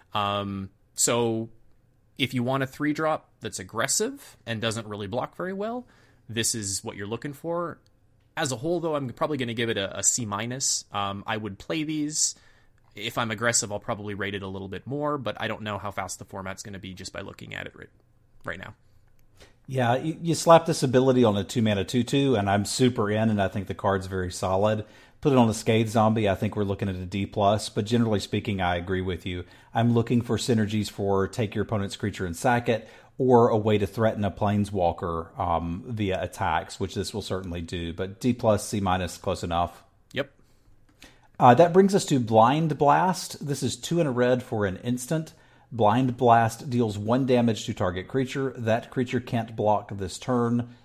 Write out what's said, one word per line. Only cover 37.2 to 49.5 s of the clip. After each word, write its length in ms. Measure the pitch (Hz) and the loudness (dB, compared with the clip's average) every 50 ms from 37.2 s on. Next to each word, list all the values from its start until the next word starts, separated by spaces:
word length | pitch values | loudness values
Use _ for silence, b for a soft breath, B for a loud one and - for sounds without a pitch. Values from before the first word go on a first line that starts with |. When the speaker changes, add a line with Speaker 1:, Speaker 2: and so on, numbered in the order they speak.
Speaker 2:
certainly 380 | - - 104 92 95 90 87 87 | -6 -6 -6 -6 -6 -6 -8 -8
do, 320 | 82 - - 87 85 82 | -8 -8 -8 -6 -6 -6
but 280 | 82 92 95 95 101 - | -6 -6 -8 -8 -6 -4
D 120 | - 127 | -2 -2
plus, 360 | 120 123 - 110 107 98 - - | 0 2 2 2 2 2 0 -4
C 120 | - 104 | -4 -2
minus, 360 | 98 95 90 92 90 87 - | 0 0 0 0 -2 -4 -8
close 280 | - - 98 90 - - | -6 -4 -4 -4 -4 -4
enough. 400 | 87 85 85 87 87 - - - _ _ _ _ _ | -4 -2 -2 -2 -2 -6 -10 -20 _ _ _ _ _
Speaker 1:
Yep. 200 | - - 143 - _ _ _ _ _ _ _ _ - _ _ _ _ b b b b b b b b - | -6 -6 -6 -6 _ _ _ _ _ _ _ _ -20 _ _ _ _ b b b b b b b b 6
Speaker 2:
Uh, 160 | 139 123 120 | 8 8 10
that 180 | - 175 170 | 10 8 8
brings 220 | 165 190 196 190 202 | 8 6 6 6 4
us 100 | 190 - | 2 2
to 120 | - 156 131 | 2 2 0
Blind 580 | 120 107 110 110 110 120 143 156 165 156 147 | 2 4 6 6 6 6 6 4 0 0 0
Blast. 720 | - 151 143 143 156 170 185 175 - - - - - - | 2 4 4 6 6 4 2 0 -2 -6 -10 -12 -10 -8
This 160 | 143 143 - | -6 -4 -2
is 140 | 135 117 - | -2 -4 -4
two 240 | - - - 165 170 | -4 -4 -2 0 0
and 80 | 160 143 | 2 2
a 40 | |
red 300 | 120 123 123 123 127 123 | 2 2 4 4 4 2
for 240 | 117 - 120 107 104 | 0 -2 -2 0 0
an 120 | 95 92 - | 0 -2 -4
instant. 560 | - 120 123 123 - - 165 160 160 - - b b b b b b b 120 | -4 -4 -4 -4 -2 -2 -4 -4 -4 -6 -12 b b b b b b b 0
Blind 440 | 113 110 104 110 127 131 127 120 - | 4 4 4 6 4 2 0 0 4
Blast 500 | 131 117 117 117 117 113 - - - 147 | 6 8 8 8 6 4 0 -4 -6 -2
deals 300 | 120 120 120 107 101 104 | 0 0 0 0 -2 -4
one 260 | 101 107 120 131 135 | -2 0 0 0 2
damage 400 | 127 127 120 120 117 107 101 - | 4 4 4 4 4 2 0 -4
to 80 | - | -6
target 340 | 104 - 104 92 90 92 92 | -4 -2 -2 -2 -2 -4 -6
creature. 460 | - - 135 131 127 - 143 135 127 - 131 | -4 -2 -2 -2 -2 -4 -4 -4 -4 -6 -4
That 320 | 113 113 110 120 - - | -2 0 0 0 -2 -4
creature 300 | - 135 123 - - 120 | -4 -4 -2 0 -2 -4
can't 360 | 123 - - 117 110 113 | -2 -2 -4 -4 -4 -4